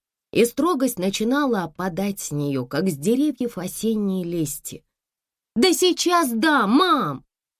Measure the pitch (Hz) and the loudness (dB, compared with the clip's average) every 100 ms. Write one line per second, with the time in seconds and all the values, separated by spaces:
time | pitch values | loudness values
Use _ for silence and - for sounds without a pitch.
0 | _ _ _ 175 233 - 330 277 262 175 | _ _ _ 0 2 2 0 0 -2 -2
1 | 190 - 220 285 277 214 160 - 185 170 | -4 -2 -2 0 0 -2 -4 -6 -6 -4
2 | 202 196 - 147 143 135 123 139 190 139 | -4 -6 -6 -4 -2 -4 -4 -2 -2 -2
3 | 170 262 302 - 240 185 175 - 220 214 | 0 2 0 -2 -6 -6 -10 -6 -4 -2
4 | 202 190 170 170 151 - - - _ _ | -2 -2 -4 -4 -4 -6 -12 -16 _ _
5 | _ _ _ _ _ 226 370 320 359 339 | _ _ _ _ _ 2 4 4 2 2
6 | 339 349 269 226 311 285 202 269 370 294 | 2 2 2 2 2 4 4 4 4 2
7 | 165 135 - _ _ | 0 -6 -12 _ _